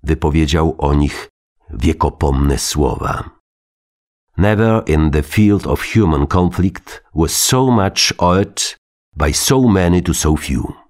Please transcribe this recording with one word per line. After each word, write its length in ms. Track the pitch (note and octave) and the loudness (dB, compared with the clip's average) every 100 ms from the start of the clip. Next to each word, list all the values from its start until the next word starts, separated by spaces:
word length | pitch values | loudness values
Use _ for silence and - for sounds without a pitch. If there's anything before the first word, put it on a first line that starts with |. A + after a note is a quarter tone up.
wypowiedział 720 | C#2+ D#2 D#2+ D2+ D#2 E2 D#2+ - | -2 0 2 2 2 2 0 0
o 160 | D2 | 0
nich 340 | D2 D2 - - _ _ _ _ | 2 0 -4 -16 _ _ _ _
wiekopomne 880 | - D#2 D#2 - - D2+ C2+ C#2 C2 | -4 -2 0 -4 -2 -2 0 0 -2
słowa: 720 | - D2+ C#2 - - - - _ _ _ _ _ _ _ _ _ _ - | -4 -2 -2 -2 -6 -8 -10 _ _ _ _ _ _ _ _ _ _ -2
„Never 480 | G2+ G#2 A2+ A2 - | 0 2 2 2 0
in 240 | D#2 D#2 | 0 2
the 120 | D2+ | 0
field 440 | D2+ - G#2 G2+ - | -2 2 2 2 0
of 260 | C#2+ - | -6 -2
human 320 | A#2 G2 D2 D2 | 0 2 2 0
conflict 800 | F#2 F2+ F2+ F#2 - - - _ | 0 0 0 -4 -4 -18 -20 _
was 180 | - D#2+ | -2 -2
so 380 | - - C3 C3 | 0 0 2 2
much 420 | A#2+ F#2+ - - - | 2 0 0 -4 0
owed 580 | F2+ F2+ G2 - - - _ _ _ - | 2 2 0 -4 -8 -10 _ _ _ -4
by 180 | D2+ | -2
so 260 | D2+ - C3+ | -2 0 2
many 420 | B2+ G2 F2 F2+ | 4 4 4 2
to 120 | F2 | 0
so 220 | D#2 D#2 D2+ | -2 0 -2
few”. 360 | - B1 - - _ | -2 -6 -6 -12 _